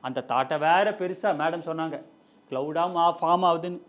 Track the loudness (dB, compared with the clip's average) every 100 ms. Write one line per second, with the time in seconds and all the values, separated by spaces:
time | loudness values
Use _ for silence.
0 | -6 -6 -2 -2 0 0 4 4 2 -2
1 | -6 -2 -2 0 -2 -2 -6 -6 -6 -8
2 | -14 _ _ _ _ -6 -4 0 0 2
3 | 2 2 2 4 4 2 -2 -10